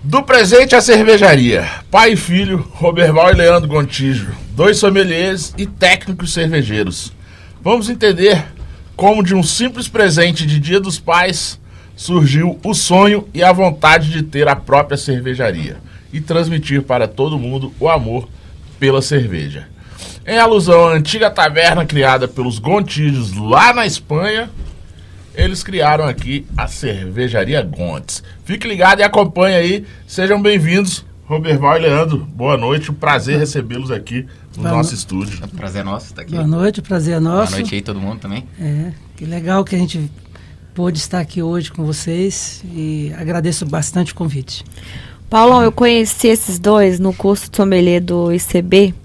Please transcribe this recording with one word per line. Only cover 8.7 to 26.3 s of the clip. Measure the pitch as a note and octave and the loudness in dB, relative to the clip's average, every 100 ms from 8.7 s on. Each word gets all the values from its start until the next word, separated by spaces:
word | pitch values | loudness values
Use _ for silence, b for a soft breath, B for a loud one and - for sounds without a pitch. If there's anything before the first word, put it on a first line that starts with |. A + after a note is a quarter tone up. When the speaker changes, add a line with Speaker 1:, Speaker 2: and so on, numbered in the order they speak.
| B B - | B B 0
Speaker 1:
como | G3 G#3+ | 2 2
de | F3+ | 2
um | F#3+ | 0
simples | E3+ - B3 A#3+ - | 0 -2 -4 -4 -6
presente | A3 G3+ D#3 E3+ E3+ D#3 | 0 2 4 2 0 0
de | D3 | 0
Dia | C#3+ F#3+ | 0 -2
dos | F#3+ - | -2 -6
Pais | - E3+ F3+ F3+ - - b b b - | 0 2 2 -2 -8 -12 b b b -16
surgiu | - F3 D3 C#3+ E3+ - | -2 2 4 2 0 -4
o | F#3+ | -6
sonho | G#3+ - F3+ G3+ G#3 G3+ | -4 2 4 4 2 -2
e | - | 2
a | F3+ | 4
vontade | F3+ F#3+ D3 D#3 D#3+ D3+ | 4 2 2 4 4 2
de | D#3+ | -4
ter | D3+ C#3 D3 | -4 0 0
a | C#3 | 0
própria | - C#3 C#3+ C#3 | 2 2 2 -4
cervejaria | - B2+ B2+ B2+ A#2 E2+ D#2 - B B B | -4 -4 -4 -4 -4 -4 -8 -12 B B B
e | D#3 | -12
transmitir | D3+ E3 E3 E3 - C#3 | -2 0 0 -4 -2 -4
para | C3 B2 A2 | 0 -2 -2
todo | - D3 D3+ | -2 -4 -2
mundo | A#2+ C3+ C3+ G#2 | -6 -8 -8 -4
o | D3+ | 0
amor | D#3+ A2+ A#2+ A2+ b b b b - | 0 -2 -6 -10 b b b b -2
pela | C3+ C3+ | 0 0
cerveja. | C3 D3 A#2 E2+ D2 C#2+ - B B B B B - | 0 -2 -2 -6 -8 -12 -18 B B B B B -4
Em | A3+ | 2
alusão | A3+ G#3+ F3 E3+ E3+ | 4 4 6 6 6
à | |
antiga | D#3+ D3+ A3 G#3+ | 2 0 0 0
taverna | G#3 D#3 D#3 E3+ E3 D#3 | 2 0 4 2 2 0
criada | D3 C3+ C3 B2+ | 0 2 2 0
pelos | - B2 G#2+ | -4 -6 -4
Gontijo's | A2 G3+ G3 D3+ D3+ C3+ A2 F#2+ | -2 -2 -2 -2 -2 -2 -4 -6
lá | G#2+ C3 A#3 | 2 4 4
na | A#3+ G#3+ | 2 -2
Espanha, | - - D3+ G3 G#3+ A#3 - - - - b b b b - | -6 -6 -4 -2 -4 -8 -12 -14 -14 -20 b b b b -2
eles | - F#3 | -2 -2
criaram | - F#3+ D3 D3+ D3+ | -8 -2 0 2 -2
aqui | A#2+ B2 | -6 -6